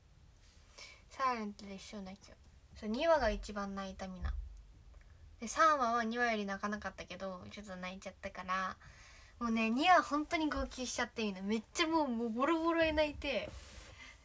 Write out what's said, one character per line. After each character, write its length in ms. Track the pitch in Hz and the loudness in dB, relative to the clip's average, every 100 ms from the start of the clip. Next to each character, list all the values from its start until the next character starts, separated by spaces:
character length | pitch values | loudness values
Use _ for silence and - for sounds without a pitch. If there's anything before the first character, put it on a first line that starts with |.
| - - - - - - - - - - - | -20 -20 -20 -20 -20 -20 -20 -18 -18 -20 -16
サ 240 | - 262 | -2 0
イ 40 | 240 | 0
レ 80 | 208 | -4
ン 80 | |
ト 120 | 202 202 | -8 -12
で 100 | 196 | -12
一 60 | |
緒 200 | - 214 | -12 -12
泣 160 | 185 196 | -12 -14
き 100 | - | -18
よ。 80 | - - - - - | -20 -20 -20 -20 -10
そ 120 | 214 | -4
う、 20 | |
二 180 | 233 330 | 2 4
話 120 | 320 | 6
が 100 | 226 | 4
一 240 | 208 - | 0 -4
番 200 | 208 196 | -6 -6
泣 180 | 196 196 | -6 -8
い 40 | 190 | -8
た、 140 | 190 | -10
み 100 | 185 | -4
ん 40 | |
な。 100 | 185 - - - - - - - - - - - | -4 -4 -8 -14 -20 -20 -20 -20 -20 -20 -20 -10
で、 80 | 226 | -4
三 320 | - 320 294 | 6 6 6
話 140 | 233 | 4
は 100 | 240 | 2
二 140 | 226 240 | 2 2
話 140 | 240 | 2
よ 60 | 220 | 2
り 80 | 202 | -2
泣 160 | 196 | -2
か 60 | 208 | -2
な 100 | 208 | -4
か 120 | 196 | -6
っ 40 | |
た 120 | - - | -8 -10
け 100 | 185 | -8
ど、 260 | 190 185 202 | -8 -8 -12
ち 100 | 208 | -12
ょ 20 | |
っ 20 | 208 | -10
と 120 | 185 | -8
泣 180 | 185 190 | -8 -8
い 60 | |
ち 80 | 190 | -12
ゃ 20 | |
っ 40 | - | -12
た 100 | 196 | -12
か 120 | 180 | -8
ら。 320 | 185 185 185 - - - - - - - | -4 -2 -2 -6 -14 -20 -20 -20 -20 -6
も 80 | 233 | 0
う 40 | |
ね、 180 | 226 220 | 2 2
二 180 | 240 349 | 4 8
話 140 | 339 | 6
本 240 | - 294 302 | 6 0 0
当 100 | 339 | 0
に 140 | 302 | 2
号 100 | 277 | 0
泣 260 | 277 - 247 | -2 -4 -4
し 100 | - | -2
ち 60 | |
ゃ 40 | 233 | -4
っ 60 | |
て、 120 | - | -2
み 80 | 214 | -4
ん 40 | 185 | -2
な。 60 | |
め 140 | 196 220 | -2 -2
っ 60 | - | -2
ち 120 | - 320 | -2 2
ゃ 20 | |
も 140 | 320 | 2
う、 80 | 285 | 2
も 160 | 226 233 | 0 -2
う 40 | |
ボ 140 | 220 294 | 2 2
ロ 160 | 330 | 4
ボ 120 | 330 | 4
ロ 100 | 330 | 4
に 80 | 320 | 4
泣 200 | 302 302 | 4 0
い 20 | |
て。 360 | 294 285 226 - - - - - - - - | 0 -4 -2 -4 -10 -16 -16 -18 -18 -20 -20